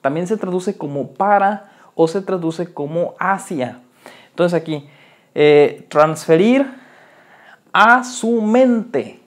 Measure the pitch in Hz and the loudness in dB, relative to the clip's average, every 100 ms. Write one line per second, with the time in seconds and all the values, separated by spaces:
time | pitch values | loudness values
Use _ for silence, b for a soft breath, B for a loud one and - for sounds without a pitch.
0 | 135 156 180 214 185 185 190 190 147 139 | -6 -4 -4 -6 -4 -6 -6 -8 -8 -8
1 | 143 - 196 202 196 208 B B B - | -8 -4 0 2 2 -2 B B B -2
2 | 160 196 190 185 165 160 175 160 147 165 | 0 -2 -6 -4 -4 -6 -10 -8 -8 -6
3 | 170 - 185 185 - 156 123 - _ B | -6 -4 -4 -4 -6 -8 -8 -10 _ B
4 | B B B - 175 170 160 151 143 b | B B B -2 -2 -2 -4 -10 -12 b
5 | b b b - 151 147 143 - - 151 | b b b 2 4 6 4 0 -4 2
6 | 156 151 - 165 220 262 269 B B B | 2 0 0 2 4 2 0 B B B
7 | B B B B B B _ 190 214 247 | B B B B B B _ 2 4 4
8 | 247 - 226 233 208 240 254 233 - 135 | 0 -6 -2 0 2 4 4 2 -2 -6
9 | 104 - | -8 -14